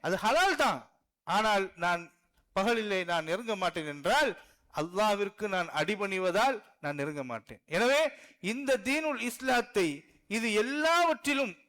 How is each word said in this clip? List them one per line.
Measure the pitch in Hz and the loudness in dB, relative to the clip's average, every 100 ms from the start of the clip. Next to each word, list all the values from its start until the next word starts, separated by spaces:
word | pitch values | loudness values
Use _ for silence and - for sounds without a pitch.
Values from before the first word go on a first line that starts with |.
| 147 | -2
அது | 180 | 0
ஹலால் | 208 285 381 302 | 2 4 2 2
தான், | 269 143 - _ _ _ - 190 | 0 0 -8 _ _ _ -2 0
ஆனால் | 220 202 190 - 175 | 2 2 0 -2 -2
நான் | 170 170 _ _ _ _ - | 0 -4 _ _ _ _ -2
பகலிலே | 196 233 214 190 175 | 0 0 0 -2 0
நான் | 170 160 | -2 0
நெருங்க | 185 233 202 | -4 -2 -2
மாட்டேன் | 180 170 151 | -2 -2 -6
என்றால் | 143 143 262 285 175 - _ _ - | -6 0 2 2 -2 -14 _ _ -6
அல்லாஹ்விற்கு | 160 180 214 202 202 - 208 190 | -4 0 2 2 -2 -4 -4 -2
நான் | 165 139 | -2 -2
அடிபணிவதால் | 156 208 202 190 185 180 254 240 - _ | -2 -2 -2 0 0 2 2 0 -8 _
நான் | 147 143 | -8 -4
நெருங்க | 143 147 131 | -4 -4 -8
மாட்டேன். | 113 - 110 _ 165 | -8 -10 -20 _ 0
எனவே | 240 285 311 - - _ 180 | 4 4 2 -2 -20 _ -6
இந்த | 233 277 254 202 | -4 -2 -2 0
தீனுல் | 285 311 254 233 | -2 0 -2 -6
இஸ்லாத்தை | - 262 247 240 208 170 143 - _ _ 214 | -4 0 0 0 0 0 -2 -12 _ _ -4
இது | 226 208 | 0 2
எல்லாவற்றிலும் | 233 294 311 339 339 294 - 277 254 170 | 0 0 2 4 4 2 0 0 -2 -6